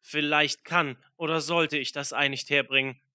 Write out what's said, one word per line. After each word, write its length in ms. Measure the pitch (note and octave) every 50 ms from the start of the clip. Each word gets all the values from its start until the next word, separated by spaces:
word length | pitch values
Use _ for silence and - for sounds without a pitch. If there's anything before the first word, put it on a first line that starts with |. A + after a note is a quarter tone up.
vielleicht 640 | _ - - D3+ D3 D3 D3+ D3 D3+ C#3+ - - _
kann 380 | - E3 F3 E3 C#3+ B2+ _ _ _ _
oder 240 | _ E3+ D#3 D#3+ E3
sollte 380 | C#3+ C3+ E3+ E3+ E3 D3+ - D3
ich 140 | C3 - -
das 200 | D3 C#3+ - -
Ei 160 | A#2+ C#3+ C#3
nicht 220 | C3+ C3 - -
herbringen 500 | C#3+ C#3+ C3+ C#3 C3+ C3+ C3+ C3+ B2+ _ _ _